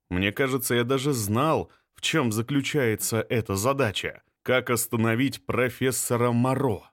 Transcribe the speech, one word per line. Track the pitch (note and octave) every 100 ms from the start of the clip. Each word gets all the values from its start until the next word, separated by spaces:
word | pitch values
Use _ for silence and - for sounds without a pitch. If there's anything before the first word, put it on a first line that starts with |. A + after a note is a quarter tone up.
| _
Мне | F2+ G2
кажется, | G#2 C#3 C3+ A#2+
я | B2
даже | A#2+ C3+ C3+
знал, | C3 G2+ A2 D3+ C3+ E2+ _ _
в | -
чем | - E3 B2
заключается | G#2+ A2+ C#3+ C3+ D3+ A#2+ G#2+ - A2+ -
эта | B2 - G2
задача, | A2+ C#3 A#2+ - E2 - _ _
как | - B2+ B2+
остановить | A#2+ - A#2+ A2+ A2+ C#3 C3 -
профессора | G#2+ B2 - C3 B2 - A#2+ A#2+
Моро. | A#2+ C3 B2+ C3+ F#2+ -